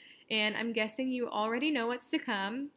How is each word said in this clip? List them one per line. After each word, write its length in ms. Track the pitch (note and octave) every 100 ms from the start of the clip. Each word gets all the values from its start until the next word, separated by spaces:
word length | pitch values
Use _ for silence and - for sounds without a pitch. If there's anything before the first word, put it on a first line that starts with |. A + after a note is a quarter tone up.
| - - -
And 240 | A3 G#3+
I'm 200 | G#3 A#3
guessing 340 | A3+ G#3+ - C4
you 220 | B3+ A#3+
already 400 | G#3 A3 A#3+ D4+
know 160 | C#4 A#3
what's 240 | B3 -
to 80 | -
come. 500 | - G3+ G3 B3 C#4+